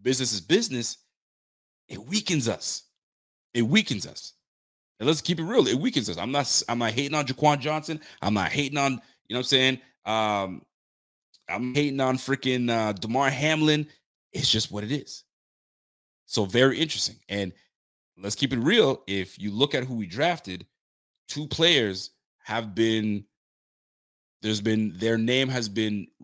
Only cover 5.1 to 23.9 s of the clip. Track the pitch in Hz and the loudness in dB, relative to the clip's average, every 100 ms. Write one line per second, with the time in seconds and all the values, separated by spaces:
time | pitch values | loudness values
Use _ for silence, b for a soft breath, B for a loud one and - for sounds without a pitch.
5.1 | 160 - 160 165 240 123 127 240 139 104 | 2 0 -2 2 4 4 2 0 0 -2
6.1 | 85 107 143 135 - - 120 113 117 139 | -4 -2 -2 0 0 0 0 0 0 -2
7.1 | 151 139 127 151 143 151 156 156 156 B | -2 -2 2 4 4 0 -4 -4 -10 B
8.1 | B 101 104 90 143 135 143 139 127 b | B 0 2 2 0 -2 0 0 -2 b
9.1 | b - 123 123 135 131 127 b _ 101 | b -8 -4 2 4 4 0 b _ -2
10.1 | 110 107 101 95 87 - _ _ _ _ | 0 2 0 -2 -8 -16 _ _ _ _
11.1 | _ _ _ - 95 127 135 147 135 131 | _ _ _ -8 -6 -2 0 0 0 0
12.1 | 127 - 135 139 127 120 117 107 98 113 | 0 -2 -2 0 0 2 2 0 -2 -2
13.1 | 127 139 135 151 156 151 151 151 B _ | 0 0 2 0 4 4 4 0 B _
14.1 | _ _ - - 110 - 104 107 143 - | _ _ -4 0 0 -2 -6 -6 -6 -8
15.1 | - - _ _ _ _ _ _ _ _ | -18 -20 _ _ _ _ _ _ _ _
16.1 | _ - - 98 120 135 123 160 - - | _ -6 -2 2 4 4 4 -2 -2 -6
17.1 | - - 101 95 b b _ _ _ _ | -8 -8 -6 -6 b b _ _ _ _
18.1 | - 98 - 127 123 135 226 143 131 - | -10 -6 -2 -2 0 2 4 4 2 -2
19.1 | 98 92 - 104 104 147 135 127 117 92 | -4 -4 -8 -6 0 0 0 -4 -6 -6
20.1 | 104 165 170 95 92 - _ _ _ _ | -2 -2 -2 -8 -12 -14 _ _ _ _
21.1 | _ - 143 147 - 170 151 107 95 - | _ -12 -10 -6 2 4 4 2 -2 -10
22.1 | _ _ _ - 113 110 98 113 110 107 | _ _ _ -6 -6 -2 2 2 2 0
23.1 | 101 - _ _ _ _ _ _ | -2 -8 _ _ _ _ _ _